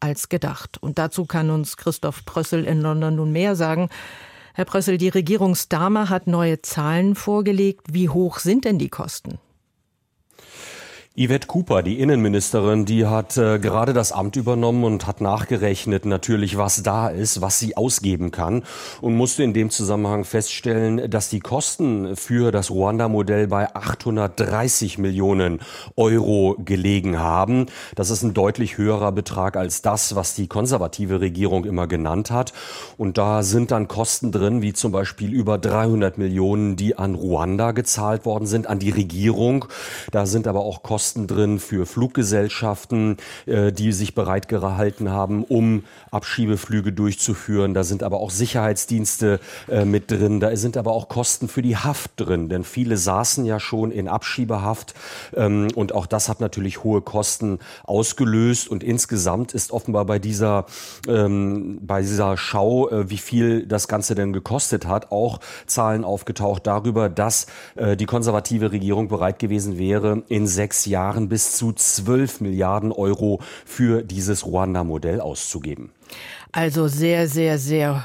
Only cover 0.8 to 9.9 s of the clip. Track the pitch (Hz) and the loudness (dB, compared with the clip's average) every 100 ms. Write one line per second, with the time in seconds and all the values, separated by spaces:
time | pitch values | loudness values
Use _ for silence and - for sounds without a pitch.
0.8 | - 151 160 - 160 170 156 156 147 - | -6 -2 -2 -2 -4 0 0 0 -2 -6
1.8 | - 156 151 - - - 160 165 160 156 | -6 -4 -4 -8 -8 -6 -2 -2 0 0
2.8 | 156 156 156 156 156 156 196 190 160 160 | 0 0 0 0 0 0 2 2 0 0
3.8 | 175 - - - - - - - 185 196 | -2 -4 -16 -18 -20 -20 -10 -6 -2 0
4.8 | 196 185 180 190 160 208 185 175 - 160 | 2 2 2 2 2 2 2 2 0 2
5.8 | 180 214 202 185 180 170 170 160 - - | 2 2 2 0 2 2 2 0 -4 -2
6.8 | 151 165 190 202 - 208 202 196 196 196 | 0 2 2 2 0 0 2 2 2 0
7.8 | - 165 180 151 180 - 165 233 254 196 | -2 0 2 2 0 0 0 2 2 0
8.8 | 143 - - - - - - _ _ _ | 0 -6 -10 -10 -12 -14 -16 _ _ _
9.8 | _ | _